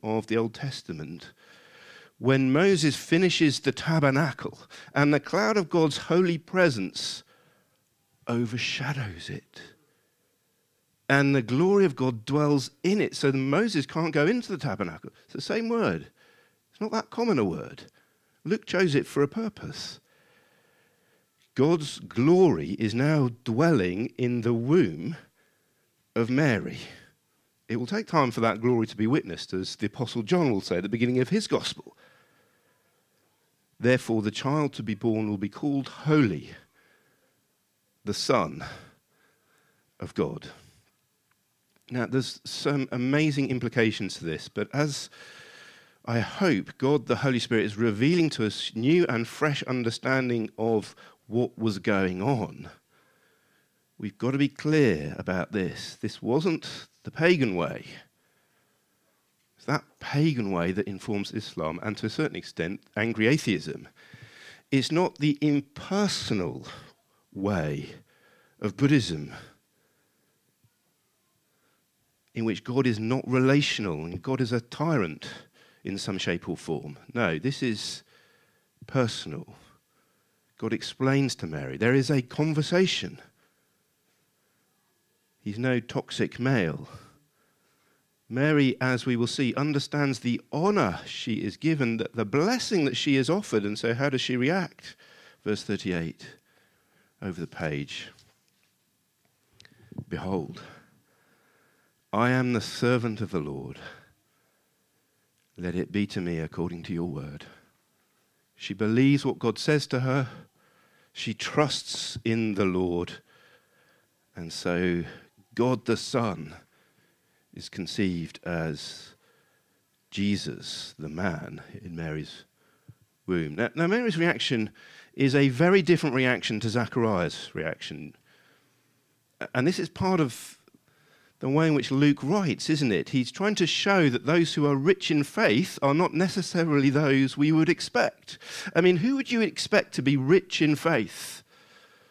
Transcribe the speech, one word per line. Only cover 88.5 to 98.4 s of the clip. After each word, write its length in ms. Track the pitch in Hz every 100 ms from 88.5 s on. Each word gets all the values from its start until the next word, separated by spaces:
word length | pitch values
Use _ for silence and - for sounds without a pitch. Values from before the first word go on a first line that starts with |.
| 147 135 120
as 260 | 127 123 -
we 100 | 120
will 100 | 117
see, 280 | - 131
understands 640 | 127 147 143 - 151 143 127
the 220 | 120 117 -
honor 480 | 143 185 208 113 80 -
she 280 | - -
is 220 | 107 104 -
given, 400 | 156 156 123 113
that 180 | 113
the 100 | 117
blessing 600 | 104 139 180 247 - 202
that 120 | 139 127
she 200 | 147 135
is 140 | 131
offered. 340 | 185 208 113
And 140 | 101 104
so 160 | 117
how 160 | 117 139
does 100 | 131
she 160 | - 127
react? 600 | 127 190 175 - - - - - - _
Verse 200 | - 104
thirty-eight, 640 | - 101 95 87 82 - - - _ _ _ _ _ _ _ _
over 180 | 98 87
the 60 | 80
page. 640 | - 82 73 71 - - - _ _